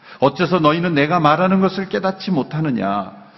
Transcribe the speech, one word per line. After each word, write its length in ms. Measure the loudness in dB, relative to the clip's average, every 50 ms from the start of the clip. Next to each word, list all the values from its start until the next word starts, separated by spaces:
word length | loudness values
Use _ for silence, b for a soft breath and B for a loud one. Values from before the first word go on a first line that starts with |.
| B B B B
"어째서 400 | 0 0 2 0 -2 0 2 2
너희는 340 | 2 2 2 2 -2 -2 0
내가 240 | 0 0 2 0 2
말하는 400 | 4 2 2 4 2 2 2 2
것을 280 | 2 0 -2 -4 -8 -4
깨닫지 420 | -6 -4 -2 -4 -6 -4 -4 -2
못하느냐? 800 | -2 -2 -2 -2 -4 -4 -2 -2 -2 -2 -2 -2 -2 -4 -6 -8 -12 -20 B B B